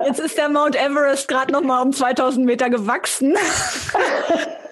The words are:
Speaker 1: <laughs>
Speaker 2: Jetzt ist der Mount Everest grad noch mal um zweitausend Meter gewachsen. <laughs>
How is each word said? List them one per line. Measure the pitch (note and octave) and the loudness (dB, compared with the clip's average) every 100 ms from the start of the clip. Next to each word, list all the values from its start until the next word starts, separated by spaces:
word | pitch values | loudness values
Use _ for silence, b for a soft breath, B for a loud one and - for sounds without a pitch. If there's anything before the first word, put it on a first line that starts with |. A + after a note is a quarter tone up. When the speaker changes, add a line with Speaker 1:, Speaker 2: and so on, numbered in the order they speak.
Speaker 1:
<laughs> | C4+ | -2
Speaker 2:
Jetzt | C#4+ | -2
ist | D#4 - | -2 -2
der | D4 | 0
Mount | D4 D4 B3+ | 2 2 2
Everest | C#4 C#4+ C#4+ C4+ - | 0 2 2 0 0
grad | B3+ C4 | -2 0
noch | C#4+ | 0
mal | C4 B3+ | 2 2
um | B3+ | 2
zweitausend | C4+ B3 B3+ C4 B3+ | 2 0 2 0 2
Meter | B3+ A#3+ B3+ | 2 2 2
gewachsen. | A#3+ G3+ C4+ - - C4+ G4 | 0 0 -2 -2 -2 2 2
<laughs> | E4+ - - - - - - - - E4 - - - | 0 -2 -4 -6 -4 -2 0 0 0 -2 -2 -8 -8